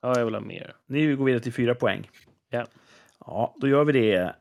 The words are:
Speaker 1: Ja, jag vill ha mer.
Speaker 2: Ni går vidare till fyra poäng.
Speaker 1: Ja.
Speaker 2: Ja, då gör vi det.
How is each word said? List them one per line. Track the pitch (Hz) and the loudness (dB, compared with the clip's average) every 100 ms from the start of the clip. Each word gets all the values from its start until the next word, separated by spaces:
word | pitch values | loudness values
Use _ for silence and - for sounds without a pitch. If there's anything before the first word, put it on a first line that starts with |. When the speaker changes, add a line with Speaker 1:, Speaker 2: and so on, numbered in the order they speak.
Speaker 1:
Ja, | 123 123 | 0 0
jag | 117 | 0
vill | |
ha | 107 | -4
mer. | 107 87 - - _ | -8 -14 -16 -20 _
Speaker 2:
Ni | 139 156 139 | 0 2 2
går | 131 | 2
vidare | 127 | 2
till | 120 | 0
fyra | 117 120 123 | -2 -2 0
poäng. | 113 98 104 - _ _ _ | -2 -2 -8 -20 _ _ _
Speaker 1:
Ja. | 120 113 _ _ - _ _ | -8 -8 _ _ -20 _ _
Speaker 2:
Ja, | - 98 117 - | -10 -4 -4 -2
då | 135 | 2
gör | 139 | 2
vi | 151 | 4
det. | 135 110 95 90 - | 4 4 2 0 -6